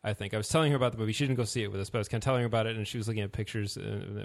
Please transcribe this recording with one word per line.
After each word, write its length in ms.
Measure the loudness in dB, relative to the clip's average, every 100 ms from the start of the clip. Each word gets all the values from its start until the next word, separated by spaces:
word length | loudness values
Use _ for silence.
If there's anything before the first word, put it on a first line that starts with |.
I 100 | -4
think. 200 | -4 -2
I 40 | -2
was 100 | 2
telling 240 | 4 4
her 60 | 4
about 160 | 2
the 40 | 2
movie. 140 | -2
She 140 | 0 2
didn't 120 | 2
go 60 |
see 200 | 0 0
it 80 | -2
with 100 | -2
us, 80 | -2
but 80 | -2
I 40 |
was 60 | -2
kinda 160 | -2
telling 180 | 2 2
her 60 | 4
about 180 | 2 2
it, 120 | 0
and 100 | -4
she 100 | -2
was 100 | -2
looking 160 | 0
at 80 | -2
pictures, 460 | -2 -4 -2 -4 -4
uh, 460 | -6 -6 -6 -8